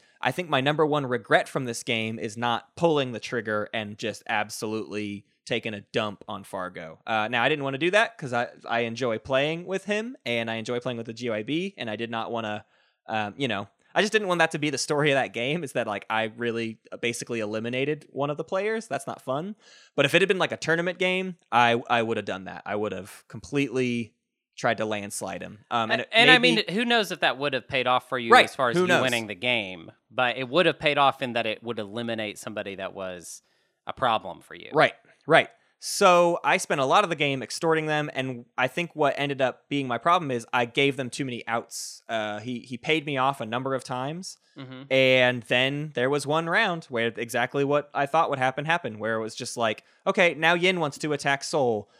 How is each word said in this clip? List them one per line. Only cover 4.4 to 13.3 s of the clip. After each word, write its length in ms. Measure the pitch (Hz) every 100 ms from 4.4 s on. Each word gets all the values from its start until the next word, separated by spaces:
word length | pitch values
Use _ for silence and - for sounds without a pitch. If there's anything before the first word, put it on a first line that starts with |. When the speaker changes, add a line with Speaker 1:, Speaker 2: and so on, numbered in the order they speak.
| 107 - 110 110 76 104 104 101 - _ -
Speaker 1:
taking 280 | 120 113
a 80 | 104 -
dump 300 | 123 107 98 -
on 160 | 101
Fargo. 560 | 95 98 90 92 80 - -
Uh, 220 | 110 107
now, 120 | 120
I 60 | 127
didn't 140 | 151
wanna 140 | 135 135
do 140 | 170
that 260 | 208 226 -
'cause 160 | 135
I, 160 | 120 120 - -
I 140 | 117
enjoy 360 | 117 117 127 110
playing 460 | - 131 147 165 180
with 200 | 190 196
him 320 | 208 233 269 123
and 260 | 120 113
I 40 | 113
enjoy 240 | 113 123
playing 160 | 131 117
with 100 | 113
the 60 |
G 160 | 113 120
Y 140 | 107
B, 300 | 107 156 190 190
and 120 | 117
I 60 | 107
did 160 | 117
not 180 | 117 98
wanna, 340 | 117 110 104 - _ _ _ -
um, 260 | 107 104